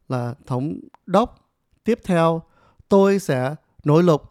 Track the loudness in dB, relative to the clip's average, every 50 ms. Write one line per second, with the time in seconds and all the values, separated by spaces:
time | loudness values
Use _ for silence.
0 | _ -8 -6 -6 -6 -8 -10 -12 -10 -8 -8 -6 -6 -8 -10 -12 -16 -20 _ -20
1 | _ -2 0 0 0 -2 -6 _ _ _ _ _ _ _ _ _ -4 -4 -4 -4
2 | -2 -2 0 0 2 0 0 -4 -8 _ _ _ _ _ _ _ _ 2 2 4
3 | 4 4 2 0 -2 -4 -4 -2 -4 -4 -6 -10 _ _ _ -6 0 2 2 4
4 | 4 4 2 0 -2 -8